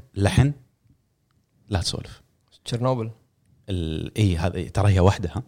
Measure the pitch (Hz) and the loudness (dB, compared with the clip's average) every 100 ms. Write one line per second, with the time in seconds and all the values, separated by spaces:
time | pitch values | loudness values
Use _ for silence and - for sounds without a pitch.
0 | - - 101 - 135 143 _ _ _ _ | -12 -2 0 2 2 0 _ _ _ _
1 | _ _ _ _ _ _ - 95 - - | _ _ _ _ _ _ -4 -4 -2 -6
2 | - - _ _ _ _ - 120 127 127 | -10 -18 _ _ _ _ -8 -4 -2 -2
3 | 110 113 _ _ _ _ - 92 80 78 | -6 -10 _ _ _ _ -6 -4 -2 -4
4 | - - 104 82 92 90 85 - 101 95 | -6 0 2 2 -2 -4 -6 0 4 6
5 | 90 - 92 107 | 6 4 -2 -8